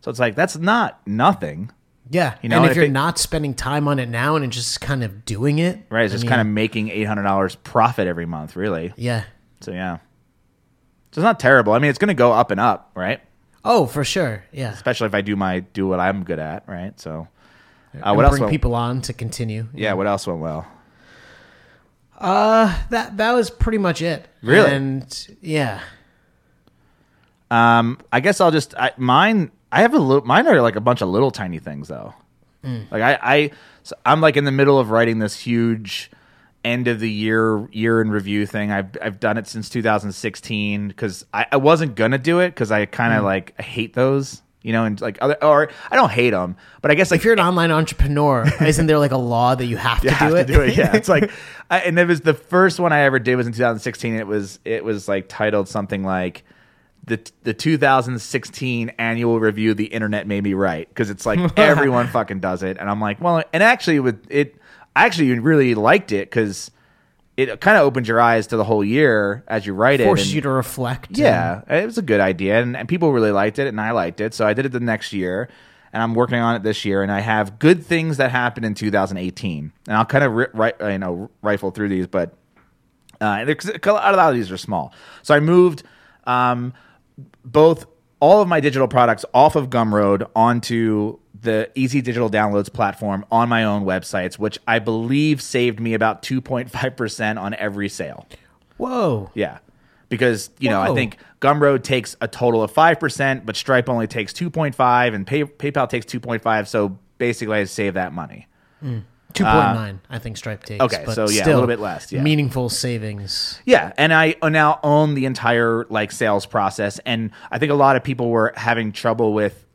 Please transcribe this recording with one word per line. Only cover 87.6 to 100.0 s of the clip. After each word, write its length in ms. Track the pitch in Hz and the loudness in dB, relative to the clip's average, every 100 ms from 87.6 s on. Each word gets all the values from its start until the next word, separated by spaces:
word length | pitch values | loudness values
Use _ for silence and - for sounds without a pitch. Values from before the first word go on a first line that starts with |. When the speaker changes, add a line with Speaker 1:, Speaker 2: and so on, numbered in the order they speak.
| 156 165 - _ _ _ | 6 4 -6 _ _ _
Speaker 1:
all 220 | 147 202 | 6 6
of 60 | 190 | 6
my 100 | 170 | 2
digital 280 | 147 135 131 | 0 0 0
products 340 | 131 120 110 - | 4 4 2 0
off 220 | 123 147 151 | 4 4 4
of 140 | 127 | 0
Gumroad 600 | 123 113 104 101 98 107 113 | 0 2 2 4 2 0 2
onto 840 | 113 120 - 117 113 107 104 - _ - | 2 2 -2 -2 0 0 -2 -6 _ -10
the 300 | 113 110 113 | -2 -2 -2
Easy 280 | - 131 139 | -4 -2 -2
Digital 260 | 123 120 117 | -2 -2 0
Downloads 420 | 104 107 101 98 | 0 2 0 -4
platform 540 | - 104 95 104 98 104 | -2 -2 -2 -6 -6 -2
on 180 | 113 120 | 0 2
my 140 | 117 | 2
own 200 | 110 104 | 0 0
websites, 540 | 95 92 - 98 90 - | -2 -4 -4 -6 -6 -4
which 220 | 104 - - | -6 -6 -2
I 100 | 117 | -2
believe 640 | 107 113 117 139 151 143 | 0 -4 -2 0 0 0
saved 380 | - 127 123 110 | -2 0 0 -2
me 160 | 117 113 | -4 0
about 260 | 110 101 | 0 -2
two 180 | - 131 | -6 -6
point 300 | 123 127 123 | -4 -8 -6
five 260 | - 131 127 | -6 -6 -4
percent 440 | 110 - 110 110 | -8 -4 -4 -4
on 160 | 98 107 | -6 -6
every 340 | 104 101 101 | -6 -6 -8
sale. 380 | - 80 - - - _ _ _ _ | -6 -10 -12 -20 -20 _ _ _ _
Speaker 2:
Whoa. 540 | 254 254 196 117 95 | -6 -2 -2 -2 -6
Speaker 1:
Yeah. 240 | - 92 - _ _ _ _ | -6 -6 -8 _ _ _ _